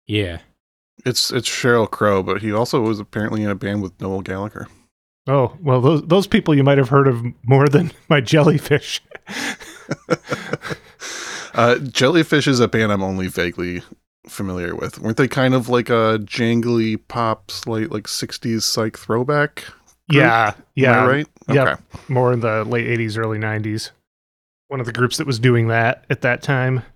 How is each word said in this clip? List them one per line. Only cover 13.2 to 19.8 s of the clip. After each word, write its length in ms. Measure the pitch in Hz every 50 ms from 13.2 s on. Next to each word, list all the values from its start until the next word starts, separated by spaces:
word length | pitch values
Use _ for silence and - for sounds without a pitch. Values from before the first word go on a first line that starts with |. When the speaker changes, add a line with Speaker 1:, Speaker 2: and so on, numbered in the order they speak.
| 92 92
Speaker 2:
vaguely 540 | - - 87 87 85 - 87 87 90 87 - - - _ _ _ _ _ _
familiar 480 | - - - 101 95 90 90 87 87 85
with. 240 | 80 - - - -
Weren't 200 | - 113 113 -
they 100 | 139 120
kind 240 | - 139 131 127 131
of 160 | 131 117 123
like 220 | 123 123 113 -
a 280 | 120 117 110 110 110 110 104
jangly 760 | - - - 117 113 120 117 113 120 120 117 113 110 110 107 _ -
pop, 420 | - 120 117 113 110 - _ -
slight, 400 | - - - 123 113 110 110 - -
like, 160 | 107 104 -
sixties 560 | - - - 110 - - - 120 113 110 -
psych 320 | - - 123 110 113 - -
throwback 580 | - - 110 117 127 127 147 147 147 147 -
group? 180 | - - - - _